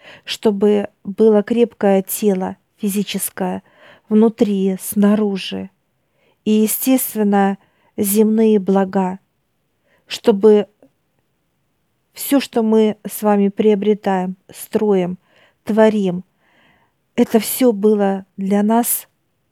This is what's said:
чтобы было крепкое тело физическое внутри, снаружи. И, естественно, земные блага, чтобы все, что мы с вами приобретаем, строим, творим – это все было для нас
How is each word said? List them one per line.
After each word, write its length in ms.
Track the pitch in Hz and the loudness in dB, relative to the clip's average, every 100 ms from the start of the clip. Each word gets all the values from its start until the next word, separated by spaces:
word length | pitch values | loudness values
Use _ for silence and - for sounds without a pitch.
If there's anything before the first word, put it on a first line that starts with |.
| - - | -20 -20
чтобы 640 | - - 226 196 208 208 202 _ | -14 -4 -2 0 2 0 -2 _
было 400 | - 190 220 208 | -8 0 2 4
крепкое 580 | 202 233 233 - 202 196 | 0 0 -2 0 0 0
тело 540 | 190 - 208 185 185 190 _ - | -2 -2 -2 -2 -4 -12 _ -8
физическое 840 | 208 196 196 196 - - 185 190 - _ - _ - | -6 -4 -6 -6 -8 -6 -6 -8 -12 _ -20 _ -2
внутри, 680 | 214 226 - 220 196 190 185 | 2 2 2 -2 0 -2 -4
снаружи. 880 | - 208 202 214 208 190 - 190 190 _ _ _ _ _ _ _ 214 | -6 0 2 2 -2 -6 -10 -12 -14 _ _ _ _ _ _ _ 0
И, 60 | |
естественно, 1040 | 214 214 - 262 262 - 214 202 202 196 196 _ _ _ - | 0 0 -2 0 0 -2 -2 0 2 0 -2 _ _ _ -6
земные 600 | 202 208 214 220 220 214 | -2 2 2 2 2 2
блага, 600 | 185 196 190 196 185 190 _ _ _ _ _ _ _ _ - | 2 0 0 -2 -4 -6 _ _ _ _ _ _ _ _ -16
чтобы 600 | - - 202 214 208 196 _ _ _ _ _ _ _ _ _ _ _ _ _ _ | -4 0 4 4 4 2 _ _ _ _ _ _ _ _ _ _ _ _ _ _
все, 260 | - - 277 | -12 -2 -2
что 240 | - 233 | -2 -2
мы 340 | 220 220 214 202 | 0 2 2 -2
с 180 | 202 - | -10 -4
вами 260 | 214 202 202 | 0 2 0
приобретаем, 880 | - 214 202 208 208 202 190 185 185 - | 2 2 2 0 -2 -2 -4 -4 -8 -16
строим, 680 | - - 214 214 190 180 180 _ _ _ _ - | -20 -6 -2 0 0 -2 -8 _ _ _ _ -4
творим – 580 | 214 220 214 190 180 - _ _ _ _ _ _ _ _ - | 2 2 2 -2 -4 -10 _ _ _ _ _ _ _ _ -2
это 240 | 233 226 | 0 0
все 340 | - - 247 | -2 0 0
было 520 | 202 214 208 196 196 - - | 2 2 2 0 -4 -8 -8
для 260 | 190 202 | -2 0
нас 440 | 208 233 240 - - _ _ _ _ | 2 0 0 -4 -10 _ _ _ _